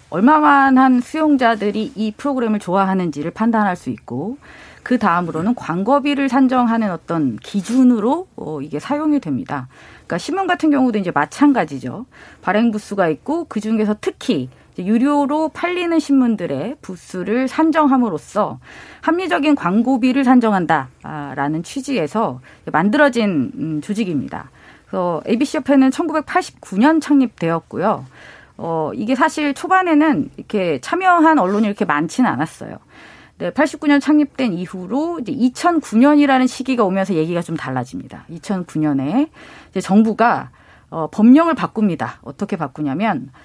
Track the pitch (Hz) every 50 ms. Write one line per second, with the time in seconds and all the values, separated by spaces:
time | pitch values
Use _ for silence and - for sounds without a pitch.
0 | _ _ 147 170 208 277 311 302 302 294 285 277 269 269 262 262 262 262 254 247
1 | 247 - - 320 311 302 285 254 254 226 233 208 196 208 196 214 214 - - 196
2 | 220 214 208 - - 285 269 262 233 220 214 202 - 175 175 196 196 190 190 185
3 | 180 170 139 143 147 170 - - 220 233 226 220 208 196 180 175 - 135 110 -
4 | - - 117 127 156 214 269 - - - - - - - - - - - 247 240
5 | 214 190 170 175 175 160 156 160 175 214 247 - - - 165 180 196 233 277 285
6 | 262 294 285 269 277 269 233 277 269 247 262 254 247 226 226 226 220 202 175 160
7 | _ - 170 165 147 127 107 107 - - - 202 175 - 233 262 262 247 247 220
8 | 196 240 294 339 370 - _ - - 151 156 143 135 160 151 147 - - 294 294
9 | 311 311 294 277 - 160 139 117 - - 143 139 127 131 - - - - - -
10 | _ - - 175 - - 320 392 392 359 359 359 - 311 285 269 262 247 208 214
11 | 190 - - 143 147 - - - 277 294 269 233 175 - 143 131 120 127 120 180
12 | 254 - - - - - - - - 180 190 214 240 233 208 214 - - 202 196
13 | 185 160 160 - - - 294 339 320 - - 214 208 220 226 214 214 208 214 -
14 | - 381 - - - - 208 143 127 127 - _ _ _ _ - 175 196 220 240
15 | 254 285 294 285 285 262 294 311 320 302 - - - 349 359 359 359 339 330 330
16 | - - 277 269 254 233 220 - 175 156 143 127 156 226 302 - - - 185 170
17 | - - - 185 180 190 220 254 262 254 - - 320 320 294 320 302 269 269 262
18 | 240 214 165 147 - - - 202 202 151 - 127 - - - - - - - -
19 | - 320 330 349 381 311 349 339 269 311 285 - - 175 190 220 220 254 269 233
20 | 247 254 247 277 269 240 262 247 233 220 202 185 170 156 165 143 131 127 - _
21 | - - 156 151 143 139 131 143 139 147 156 160 175 - - 277 262 277 269 208
22 | 156 143 - 214 226 156 123 127 - - - - _ - - 151 170 208 226 302
23 | 294 277 240 233 214 208 180 143 120 - - - 151 160 156 151 147 - 208 208
24 | 226 180 160 135 87 67 73 80 - - _ _ - - - _ _ _ - 190
25 | 180 175 170 147 - - 214 226 294 - - 311 262 - 285 277 262 262 262 -
26 | 349 311 311 311 285 - - 359 359 - - _ - - 190 190 240 302 330 320
27 | - - 294 277 262 220 - - 170 165 165 165 - - - 120 175 220 185 127
28 | 131 127 - - - - - - - _ _ - - 165 165 160 156 139 - -
29 | 214 214 262 - - 311 - 311 302 285 277 - - 330 381 370 370 349 311 294
30 | 311 320 254 156 - - - - - - - 208 185 170 147 127 - - - 359
31 | 381 370 349 339 311 320 320 277 185 185 202 208 226 202 202 - 214 175 147 147
32 | 160 160 - - 151 - 135 120 156 - - - - 107 - - _ _ - -
33 | - - - - - - _ - 170 175 - - 311 294 - 285 311 294 285 285
34 | - 277 302 302 294 277 _ - 262 226 170 175 185 - - 185 180 180 220 277
35 | 311 339 339 320 240 190 - - 233 254 247 - - 349 339 311 - - 208 226
36 | 262 294 302 285 285 277 269 254 254 247 - - 254 269 262 240 220 185 190 196
37 | 190 196 190 156 156 165 175 170 170 - 170 151 - 135 131 127 123 - - 90
38 | 90 - - - - - 165 165 - - 202 185 175 - - 156 156 151 143 139
39 | 131 143 185 262 302 320 - - - - - - - _ - 190 180 - 190 214
40 | 220 220 208 - 226 240 180 131 131 127 - _ _ _ - _ _ _ - 165
41 | 156 156 - - 214 240 254 311 339 339 302 254 - - - 226 214 196 165 -
42 | 117 117 - - - 123 135 - 202 - 208 165 156 131 - - 151 139 131 170
43 | 214 220 175 131 - - - -